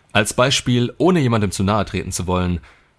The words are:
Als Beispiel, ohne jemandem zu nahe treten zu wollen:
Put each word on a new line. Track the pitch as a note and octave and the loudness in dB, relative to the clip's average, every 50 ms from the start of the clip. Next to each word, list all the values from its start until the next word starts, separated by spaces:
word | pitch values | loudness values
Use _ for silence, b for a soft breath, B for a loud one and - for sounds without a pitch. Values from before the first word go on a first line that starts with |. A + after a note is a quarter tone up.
| B B | B B
Als | - G2+ G#2+ - | 0 0 0 2
Beispiel, | - - B2 C#3 - - - B2+ B2 B2 A#2+ A2+ - - | 0 0 0 2 0 -2 -2 0 0 0 0 -2 -2 0
ohne | D3 F3 F#3 E3+ | 2 2 2 2
jemandem | C3+ B2 A#2 A2 G#2 F#2+ | 2 2 2 2 0 0
zu | - - G2 | -2 0 0
nahe | F#2+ G#2+ G#2+ F#2+ | 0 0 0 -2
treten | - - F#2 - - | -2 -6 -6 -6 -6
zu | F#2+ - F2+ | -6 -6 -4
wollen: | F2 F2+ F2+ F2+ F2+ F2+ F2 b b b b b b b | -2 0 0 0 0 -2 -4 b b b b b b b